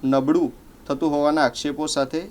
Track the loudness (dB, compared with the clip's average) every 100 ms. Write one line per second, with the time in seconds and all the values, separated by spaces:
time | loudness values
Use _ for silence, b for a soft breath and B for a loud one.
0 | 2 2 4 2 2 -4 -20 -20 -8 -2
1 | 0 2 2 2 2 0 -6 -4 -4 -2
2 | -2 -4 -8